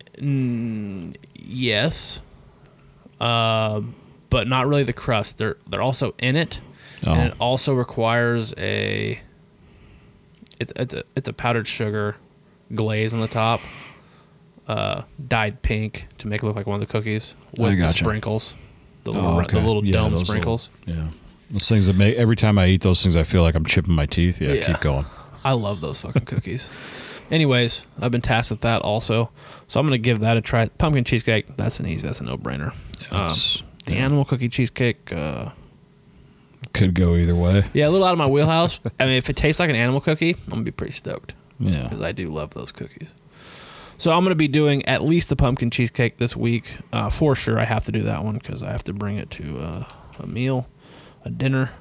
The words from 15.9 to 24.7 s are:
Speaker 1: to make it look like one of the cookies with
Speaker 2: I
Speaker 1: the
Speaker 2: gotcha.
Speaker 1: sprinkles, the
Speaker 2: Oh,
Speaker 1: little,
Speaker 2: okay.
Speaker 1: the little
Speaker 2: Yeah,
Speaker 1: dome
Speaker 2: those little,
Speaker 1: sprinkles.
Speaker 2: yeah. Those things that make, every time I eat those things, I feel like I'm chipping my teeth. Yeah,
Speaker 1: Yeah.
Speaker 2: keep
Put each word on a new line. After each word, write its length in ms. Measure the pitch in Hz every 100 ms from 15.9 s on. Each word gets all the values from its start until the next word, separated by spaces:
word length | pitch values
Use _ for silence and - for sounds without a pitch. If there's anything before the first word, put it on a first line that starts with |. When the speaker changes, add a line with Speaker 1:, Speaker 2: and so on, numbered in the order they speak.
| - - -
Speaker 1:
to 100 | 107
make 140 | 104
it 40 | 107
look 100 | 104
like 100 | 98
one 140 | 101
of 60 | 104
the 60 |
cookies 420 | 113 110 107 - - - -
with 160 | 113
Speaker 2:
I 20 |
Speaker 1:
the 60 | 95
Speaker 2:
gotcha. 220 | 82 82
Speaker 1:
sprinkles, 500 | 110 107 110 110 - - - - - -
the 60 | -
Speaker 2:
Oh, 20 |
Speaker 1:
little, 260 | 101 87 85
Speaker 2:
okay. 200 | 90 107
Speaker 1:
the 60 | 110
little 180 | 107
Speaker 2:
Yeah, 80 | 101
Speaker 1:
dome 200 | 92 110
Speaker 2:
those 80 | -
little, 60 | 90 - 87 117
Speaker 1:
sprinkles. 120 | - - -
Speaker 2:
yeah. 220 | 82 80 - - - -
Those 180 | 101 -
things 200 | 110 95
that 80 | 95
make, 200 | 101 117
every 200 | 113 110
time 220 | 107 104
I 80 | 92
eat 140 | 95
those 200 | 95 90
things, 140 | 92 82
I 80 |
feel 180 | 78 92
like 120 | 82 80
I'm 80 | 80
chipping 280 | - 82
my 120 | 82 73
teeth. 340 | - 87 87
Yeah, 120 | 78
Speaker 1:
Yeah. 140 | 135
Speaker 2:
keep 140 | -